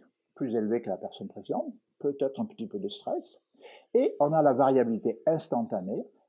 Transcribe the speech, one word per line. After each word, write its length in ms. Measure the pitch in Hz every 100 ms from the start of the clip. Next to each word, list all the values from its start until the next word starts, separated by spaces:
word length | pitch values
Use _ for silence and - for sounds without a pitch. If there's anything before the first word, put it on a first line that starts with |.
| _ _ _ -
plus 200 | 131 117
élevée 260 | 107 117
que 80 | 104
la 80 | 92
personne 300 | 104 - 98
précédente, 440 | - - 190 320 - _ -
peut-être 400 | 143 143 135 -
un 40 | 110
petit 220 | - 110
peu 120 | 101
de 100 | 98
stress, 520 | - - 359 - - _ _ - - _
et 220 | 233 311 -
on 140 | 147
a 80 | 160
la 100 | 147
variabilité 720 | 127 135 131 117 110 120 - -
instantanée 800 | 160 - 123 110 104 92 139 - _